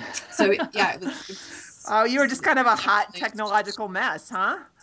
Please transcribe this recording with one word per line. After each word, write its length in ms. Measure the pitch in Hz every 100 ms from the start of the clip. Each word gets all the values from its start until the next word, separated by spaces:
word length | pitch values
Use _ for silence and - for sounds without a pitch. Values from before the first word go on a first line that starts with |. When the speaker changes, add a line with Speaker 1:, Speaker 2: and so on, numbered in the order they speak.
| - - -
Speaker 1:
so, 200 | - 202
yeah, 420 | 202 320 214 185
it 80 | -
was, 80 | 185
it 180 | - -
was 580 | 196 - - - - -
Speaker 2:
Oh, 160 | 220 233
you 140 | 262
were 80 | 269
just 160 | 262
kind 160 | - 269
of 60 | 240
a 100 | 214
hot 320 | - 208 208
Speaker 1:
definitely 120 | 180
Speaker 2:
technological 680 | 220 214 214 208 202 202 208
mess, 400 | 185 170 156 -
huh? 280 | 196 202 349 - _